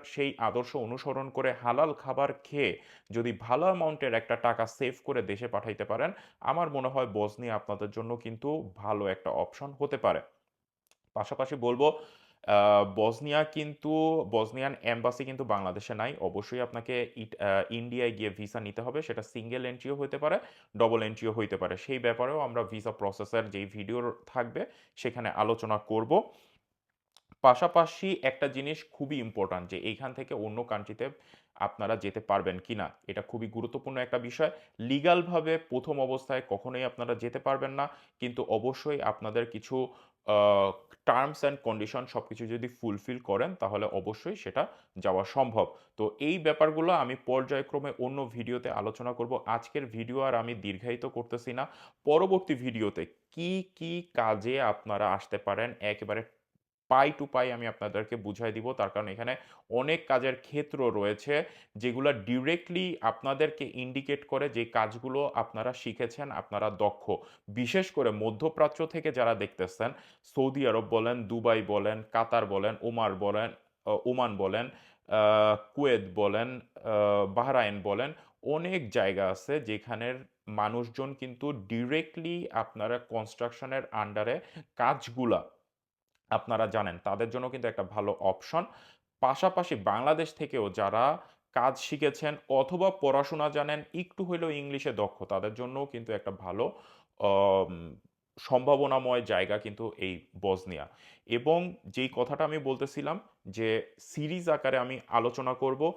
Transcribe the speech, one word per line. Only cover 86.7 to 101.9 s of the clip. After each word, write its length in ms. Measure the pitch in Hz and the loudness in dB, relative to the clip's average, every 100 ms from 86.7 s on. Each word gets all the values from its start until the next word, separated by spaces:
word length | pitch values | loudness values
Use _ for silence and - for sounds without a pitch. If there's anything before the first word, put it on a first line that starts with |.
| 107 98 87 | 0 -2 -4
তাদের 260 | 101 101 117 | -4 -2 -2
জন্য 200 | 123 127 | -4 -6
কিন্তু 180 | 131 117 | -4 -4
একটা 140 | 110 | -4
ভালো 340 | 95 107 101 - | -6 -2 -2 2
অপশন। 440 | 95 95 - 165 - - - _ _ - | 2 0 -2 -2 -2 -10 -20 _ _ 0
পাশাপাশি 540 | 131 135 185 185 170 | 2 4 2 2 0
বাংলাদেশ 600 | 123 98 107 135 160 160 | 0 0 2 4 2 0
থেকেও 360 | - 147 120 101 | -6 -4 -2 -2
যারা 480 | 92 101 110 135 175 - _ _ | 0 2 4 2 2 -6 _ _
কাজ 260 | 127 131 131 | 2 2 0
শিখেছেন 580 | - 147 147 147 151 147 - | -6 0 0 0 -4 -4 0
অথবা 420 | 135 - 180 190 | 2 2 2 2
পড়াশোনা 600 | 190 139 139 143 156 151 | 4 4 4 2 0 -2
জানেন, 340 | 143 147 151 - | 0 -2 -2 -6
একটু 300 | 170 175 - | -8 -8 -6
হইলেও 260 | 180 170 165 | -4 -2 -2
ইংলিশে 420 | 147 143 139 139 | -4 -4 -4 -2
দক্ষ, 320 | 104 101 - | 0 -2 -2
তাদের 300 | 98 98 104 | -4 -2 -2
জন্যও 320 | 110 123 135 139 | -6 -6 -6 -6
কিন্তু 260 | 117 113 | -8 -6
একটা 180 | 104 101 | -6 -6
ভালো, 420 | 95 92 101 139 - - - _ - | -8 -6 -2 -2 -4 -20 -20 _ 0
আম, 760 | 101 98 98 95 85 85 82 62 _ _ _ - | 4 6 6 6 4 -4 -12 -16 _ _ _ -12
সম্ভাবনাময় 800 | - 127 131 139 135 131 127 123 | 2 4 6 6 6 2 2 2
জায়গা 360 | 110 92 95 104 | 2 2 2 -2
কিন্তু 340 | 110 101 113 - | -4 -8 -8 -6
এই 300 | 95 85 - 95 | -6 -6 -12 -4
বসনিয়া। 480 | 98 92 92 78 69 - - - - | 0 0 -2 -10 -10 -16 -20 -16 -4
এবং 480 | 117 143 170 180 - | 0 2 2 0 -10
যেই 220 | 95 | -10